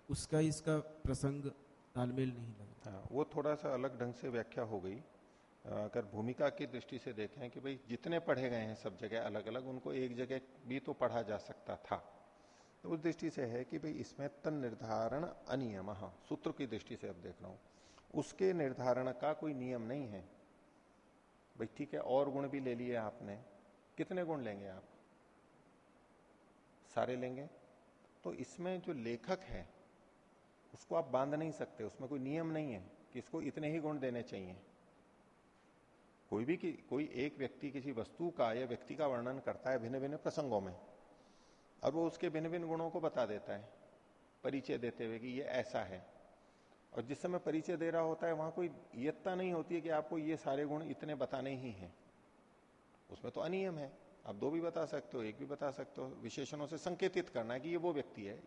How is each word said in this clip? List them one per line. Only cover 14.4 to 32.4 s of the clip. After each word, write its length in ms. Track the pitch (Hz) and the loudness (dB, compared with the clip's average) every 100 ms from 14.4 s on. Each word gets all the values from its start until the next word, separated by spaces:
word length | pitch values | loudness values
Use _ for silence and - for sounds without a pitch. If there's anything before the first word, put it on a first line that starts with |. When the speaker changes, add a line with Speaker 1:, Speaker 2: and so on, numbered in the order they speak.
Speaker 2:
तन 100 | 160 | 0
निर्धारण 680 | 151 123 110 110 110 113 139 175 - - | 0 0 -2 0 2 4 2 -2 -4 -2
अनियम, 420 | 135 123 98 95 | 0 0 -2 -4
हाँ, 280 | 98 95 - - | -4 -8 -10 -6
सूत्र 240 | 143 165 | -2 -2
की 140 | 151 131 | -2 -2
दृष्टि 300 | 107 - 113 | -2 -4 -6
से 120 | 104 | -6
अब 60 | |
देख 200 | 90 90 - | -6 -10 -10
रहा 100 | 95 | -12
हूं, 60 | 98 - - - - - | -12 -16 -20 -20 -20 -4
उसके 380 | 151 - - 190 | -2 -2 4 4
निर्धारण 600 | 175 156 - 127 123 131 | 6 2 4 4 6 4
का 200 | 123 147 | 2 2
कोई 220 | 151 156 | 2 0
नियम 280 | 135 127 123 | 0 0 0
नहीं 240 | 113 143 127 | 0 -2 -2
है। 140 | 98 92 - - - - - - - - - - - - - | -6 -10 -18 -20 -20 -20 -20 -20 -20 -20 -20 -20 -20 -14 -4
भाई 100 | 113 - | -4 -2
ठीक 180 | 143 | -4
है, 60 | 147 | 0
और 300 | - 131 143 | 4 6 6
गुण 180 | 135 139 | 2 0
भी 120 | 139 | 0
ले 140 | 127 | 0
लिए 200 | 120 123 | 0 0
आपने, 580 | 117 107 - 104 104 127 - - - - - | 0 0 -4 -8 -8 -10 -20 -20 -20 -16 -6
कितने 280 | 160 185 | -2 0
गुण 180 | 165 151 | 0 0
लेंगे 260 | 113 98 98 | -2 -4 -6
आप? 140 | 95 - - - - - - - - - - - - - - - - - - - - - | -10 -14 -20 -20 -20 -20 -20 -20 -20 -20 -20 -20 -20 -20 -20 -20 -20 -20 -20 -20 -20 -4
सारे 220 | 117 113 127 | 0 2 0
लेंगे। 320 | 127 127 151 - - - - - - - | -2 -4 -8 -14 -20 -20 -20 -20 -20 -10
तो 100 | 175 | -8
इसमें 460 | 160 127 - 180 180 | -6 -8 -4 -2 -2
जो 120 | 180 | -2
लेखक 480 | 151 113 117 - 185 | -2 -2 -2 -2 -2
है 420 | - 101 85 - - - - - - - - - - | -2 -8 -8 -16 -20 -20 -20 -20 -20 -20 -20 -20 -20
उसको 200 | - - | -16 0
आप 140 | 165 143 | 0 4
बांध 260 | 127 139 | 4 4
नहीं 160 | 151 160 | 2 0
सकते, 340 | - 139 - | -2 -6 -4
उसमें 260 | 107 - 131 | -6 -6 -4
कोई 80 | 143 | -2
नियम 280 | 131 160 | 0 0